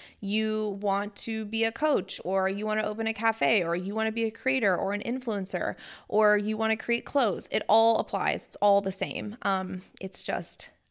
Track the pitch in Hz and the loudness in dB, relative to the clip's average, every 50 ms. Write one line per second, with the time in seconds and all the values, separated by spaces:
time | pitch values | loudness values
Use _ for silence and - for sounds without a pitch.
0 | - - - _ - 196 202 220 220 220 214 214 214 214 196 196 196 202 196 196 | -20 -20 -16 _ -6 -2 0 2 2 2 0 0 0 -2 -2 -2 0 0 0 0
1 | 208 208 208 - - - 226 220 220 208 220 220 220 226 226 - 302 311 294 214 | -2 -4 -8 -8 -6 -6 -4 -4 -4 -4 -2 -2 -2 -2 -2 0 0 2 2 2
2 | - - - - - 170 190 190 190 190 196 202 208 214 214 214 214 208 214 214 | 0 -2 -8 -8 -4 -2 0 2 2 0 0 -2 -2 -2 -2 0 -2 -2 -2 -2
3 | 226 220 220 214 226 226 220 - 277 277 247 208 170 165 170 180 180 190 202 214 | -2 -4 -2 0 0 0 0 2 2 2 2 2 2 2 0 -2 -2 -2 -2 -2
4 | 220 220 220 233 226 220 220 - - 269 269 269 226 202 185 - - 190 202 208 | -2 0 0 0 -2 -2 -2 -4 -2 -2 0 2 2 2 2 2 0 -2 -2 -2
5 | - - 240 262 247 247 214 202 190 190 - 175 - - 196 - - - - - | -4 -4 -4 -4 -2 -2 -2 -2 -2 -2 -2 -2 -2 -2 -4 -6 -10 -16 -18 -18
6 | - - - 214 214 208 208 208 208 214 220 214 220 220 220 220 - - 233 233 | -8 0 2 4 6 6 6 4 2 0 0 0 0 0 0 -2 -2 -2 -2 -2
7 | 247 - - 285 254 214 175 - - - - 220 - - 202 226 226 226 226 226 | -2 0 2 2 2 2 2 0 -2 -2 -2 0 2 4 4 6 6 6 4 4
8 | 220 - - 190 156 - - 175 - - - - - 208 202 202 208 202 185 - | 2 0 -2 -2 0 0 0 -2 -4 -8 -4 2 4 4 6 4 4 0 -2 -4
9 | - 151 - - - 208 202 - - 202 190 190 190 185 190 180 - - - - | -4 -4 -4 -6 -8 -8 -8 -6 -2 -2 -2 -2 -2 -4 -8 -10 -10 -14 -12 -12
10 | - 190 - - - - 190 - 170 - - - - - - _ _ _ | -10 -10 -10 -8 -6 -6 -4 -4 -6 -8 -10 -12 -12 -14 -16 _ _ _